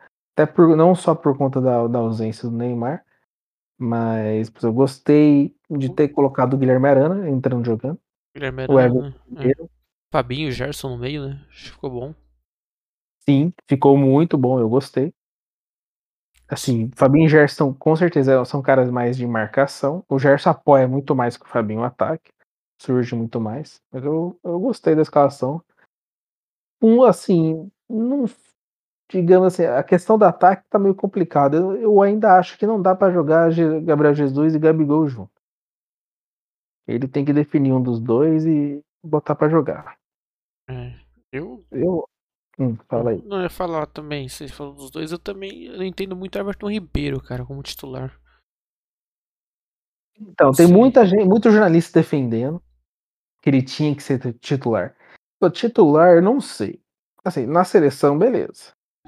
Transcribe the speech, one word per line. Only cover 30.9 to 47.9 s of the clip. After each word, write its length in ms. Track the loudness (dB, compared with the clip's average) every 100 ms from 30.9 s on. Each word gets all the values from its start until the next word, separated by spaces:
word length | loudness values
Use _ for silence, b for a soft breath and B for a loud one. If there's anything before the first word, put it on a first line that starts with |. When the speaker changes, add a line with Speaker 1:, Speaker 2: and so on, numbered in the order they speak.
Speaker 1:
complicada. 640 | 0 -4 -4 -2 0 2 2
Eu, 200 | -2 -2
eu 260 | 2 4
ainda 360 | 4 2 4 4
acho 180 | 4 -4
que 100 | -4
não 140 | 0
dá 140 | 0
pra 160 | 2 2
jogar 400 | 2 2 2 2
Je-, 300 | 2 0 -2
Gabriel 340 | 0 2 2
Jesus 400 | 2 0 0 0
e 40 | 2
Gabigol 500 | 2 2 2 0 -2
junto. 240 | -6 -16 _ _ _ _ _ _ _ _ _ _ _ _ _ _ _ -8
Ele 220 | -6 -4
tem 160 | -4
que 80 | 0
definir 400 | 0 0 0 2
um 100 | 0
dos 180 | 0 -4
dois 460 | 0 2 2 2 0
e 360 | 0 -2 -8 _ _
botar 300 | -4 -4 -2
pra 140 | -2 2
jogar. 500 | 2 -2 -8 -14 -20 _ _ _ _ _ _ -16
Speaker 2:
É, 280 | -14 -14 -18 _ _ _
eu 320 | -14 -14 -18 _
Speaker 1:
Eu, 380 | -6 -4 -4 -8 _ _ _ _ -6
hum, 180 | -6 -6 -6
fala 220 | -4 -2
aí. 120 | -4
Speaker 2:
Não, 140 | -6 -8
eu 40 |
ia 60 | -8
falar 360 | -6 -8 -6 -8
também, 420 | -12 -12 -12 -12
você 200 | -16 -18
falou 260 | -16 -18
dos 160 | -18 -18
dois, 220 | -14 -12
eu 60 | -12
também, 460 | -12 -14 -14 -16
eu 120 | -18 -10
não 60 |
entendo 300 | -10 -8 -10 -10
muito 220 | -10 -10
Everton 320 | -8 -8 -8
Ribeiro, 500 | -8 -6 -6 -6 -8
cara, 220 | -10 -14
como 180 | -14 -16
titular. 560 | -16 -16 -14